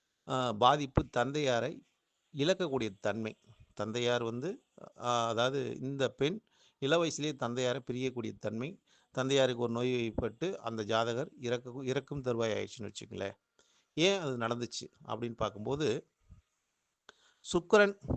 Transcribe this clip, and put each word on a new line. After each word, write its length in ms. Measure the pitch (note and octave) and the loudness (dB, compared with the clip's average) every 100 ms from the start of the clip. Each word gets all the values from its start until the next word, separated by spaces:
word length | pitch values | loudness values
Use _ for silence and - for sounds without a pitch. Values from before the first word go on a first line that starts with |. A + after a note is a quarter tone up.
| _ _ - | _ _ -4
ஆ, 240 | C3 B2+ | -2 0
பாதிப்பு 560 | G#2+ B2 D3+ C3+ - C#3+ B2 | 4 6 6 2 0 0 2
தந்தையாரை 640 | B2 D3 C#3 A#2+ B2 - - _ _ _ _ | 0 2 2 2 0 -4 -16 _ _ _ _
இழக்கக்கூடிய 540 | D3 D3+ F#3 E3+ C3 A2 F#2+ | -2 2 2 0 0 -2 -2
தன்மை. 380 | G#2+ G#2 A2 - _ - - | -2 -2 -4 -8 _ -20 -14
தந்தையார் 480 | - G#2 A#2 A#2+ A#2+ | -6 -4 0 2 2
வந்து, 420 | A#2 A#2+ D#3 B3+ _ - - - | 0 -4 -6 -8 _ -20 -20 -6
ஆ, 300 | A#2+ A#2+ A#2 | 0 2 2
அதாவது 500 | A2+ B2+ C#3 A#2+ A#2+ | 2 2 0 -4 -4
இந்த 280 | C3 C#3 B2+ | -6 0 0
பெண் 320 | - C#3+ A3 - _ _ _ | 2 0 0 -10 _ _ _
இள 260 | C#3 E3 | 0 2
வயசுலேயே 280 | E3 - D3 C3+ | 2 0 -4 -4
தந்தையாரை 420 | A#2 A#2+ B2+ C3 - | -4 0 0 -2 -4
பிரியக்கூடிய 400 | B2 C3 B2 A2 G2+ | -4 -4 -4 -6 -6
தன்மை, 420 | G#2+ A2 C#3 G3+ _ _ _ C3 | -6 -4 -6 -10 _ _ _ -4
தந்தையாருக்கு 440 | C3 C#3 B2+ A#2+ | 2 4 4 2
ஒரு 100 | A#2+ | 0
நோய் 320 | A#2 B2+ B2 | 0 0 0
ஏற்பட்டு 560 | A#2 - A2+ A2 F3 - | -2 -2 -4 -4 -4 -4
அந்த 220 | A2+ A2+ | -6 -4
ஜாதகர் 460 | G#2 A2+ A#2 A#2 D#3 D#4 | 0 2 2 0 -4 -6
இறக்க-, 440 | A#2+ A#2+ B2+ B2+ | -4 -4 -6 -8
இறக்கும் 380 | C3 C3+ C3 C#3+ | -4 -2 -4 -4
தருவாய் 300 | B2+ A#2 A2+ | -2 0 0
ஆயிடுச்சுன்னு 400 | G#2 G2 - G2+ | 0 -4 -8 -12
வச்சுக்கங்களேன். 480 | - G#2+ G#2 G2 - _ _ _ _ _ | -12 -12 -8 -8 -8 _ _ _ _ _
ஏன் 260 | - F3+ G3 | 0 2 2
அது 180 | D3+ B2 | -2 -2
நடந்துச்சு 500 | A2+ A#2+ A#2+ - - _ - | -2 -2 -6 -8 -14 _ -10
அப்படின்னு 280 | A2 A#2 | -6 -6
பார்க்கும்போது, 760 | A2+ G#2+ G#2 G#2+ C#3+ C#3+ B2+ - _ _ - _ _ _ _ _ _ - - _ _ - | -4 -4 -4 -4 -2 0 0 -4 _ _ -20 _ _ _ _ _ _ -20 -20 _ _ -2
சுக்கிரன் 460 | F3+ E3+ G#3+ G3+ G3 - | -2 6 6 6 4 -4